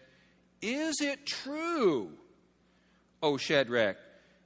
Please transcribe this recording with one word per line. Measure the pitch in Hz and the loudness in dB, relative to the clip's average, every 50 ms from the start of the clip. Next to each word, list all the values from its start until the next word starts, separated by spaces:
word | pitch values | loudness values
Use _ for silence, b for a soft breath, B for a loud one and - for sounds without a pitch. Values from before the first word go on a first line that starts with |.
| b b b b b b b b b b _ _ | b b b b b b b b b b _ _
"Is | - 208 247 285 311 320 294 - | -6 -4 -4 -2 -2 -2 -2 -2
it | 302 285 277 269 - | -2 -2 -2 -4 -8
true, | - - - - 262 285 311 330 339 339 311 233 185 151 120 98 160 - - - - _ _ _ _ _ b b b b b b b b b b b _ _ 160 | -8 -8 -8 -8 -8 -6 -6 -4 -2 0 2 2 4 2 2 -2 -6 -10 -16 -20 -20 _ _ _ _ _ b b b b b b b b b b b _ _ 0
O | 151 143 131 | 0 0 0
Shadrach, | - - 160 143 135 117 120 120 110 101 95 - - - b b b b b b b | 0 2 2 2 2 4 2 2 2 2 0 -4 -10 -20 b b b b b b b